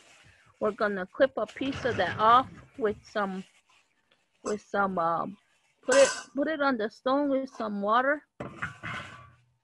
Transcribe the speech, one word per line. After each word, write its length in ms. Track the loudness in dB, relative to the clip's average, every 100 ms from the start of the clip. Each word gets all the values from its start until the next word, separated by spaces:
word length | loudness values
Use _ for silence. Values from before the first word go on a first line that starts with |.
| -16 -20 -20 _ _ _
we're 120 | -4
gonna 340 | -2 -2 -2 -6
clip 260 | 2 2 2
a 100 | -8
piece 380 | -6 -6 -4
of 120 | -4 -2
that 220 | -2 2
off 300 | 6 6 4 -6 -20 -4
with 200 | -4 -4
some, 420 | -8 -6 -4 -6 -12 _ _ _ _ _ _ _ _ _
with 160 | -8 -8
some, 380 | -4 -2 0 0
um, 380 | 0 -2 -4 -10 _ _ _ _
put 120 | 2 6
it, 120 | 6 4 -10
put 140 | -6 -4
it 120 | 0
on 160 | 0 0
the 140 | -4
stone 380 | -4 -2 0 0
with 200 | -2 -4
some 300 | -8 -8 -4
water. 420 | 0 2 2 -2 -6 _ -14 -10 -12 -10 -12 -12 -12 -18 -20 -20 _ _